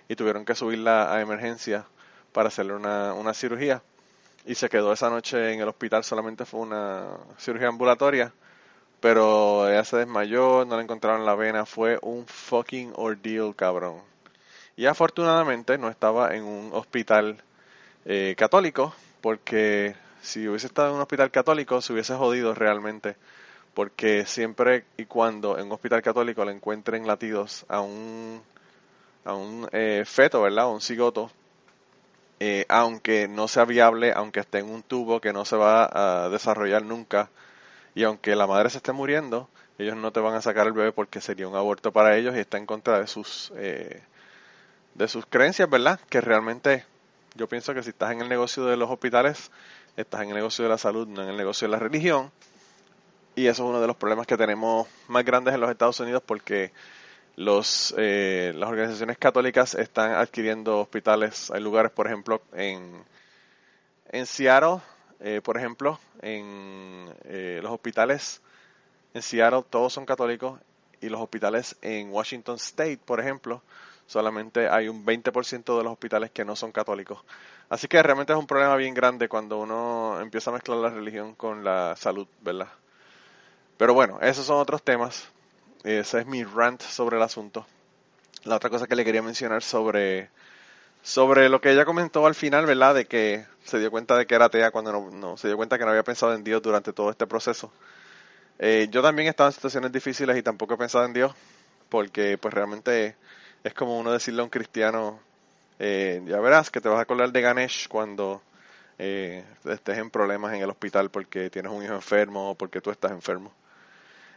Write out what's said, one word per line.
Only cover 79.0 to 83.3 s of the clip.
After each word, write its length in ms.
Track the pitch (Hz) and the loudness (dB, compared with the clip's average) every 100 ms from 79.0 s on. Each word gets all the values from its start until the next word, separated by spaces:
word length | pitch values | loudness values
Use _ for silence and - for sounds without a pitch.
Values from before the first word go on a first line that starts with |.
| 123 123 117 | 2 2 -2
cuando 300 | 110 107 107 | -4 -4 -6
uno 640 | 110 113 120 117 113 90 | -4 -4 -4 -4 -4 -4
empieza 300 | 110 110 123 | -6 -6 -6
a 20 | |
mezclar 260 | 120 - 120 | -6 -4 -2
la 120 | 117 | -2
religión 440 | 113 107 107 107 | -4 -10 -10 -12
con 300 | 107 113 107 | -10 -10 -4
la 300 | 98 92 87 87 | -2 0 -2 -2
salud, 320 | 107 95 95 _ | -4 -4 -8 _
¿verdad? 260 | 92 92 92 - _ _ _ - _ | -8 -8 -8 -14 _ _ _ -20 _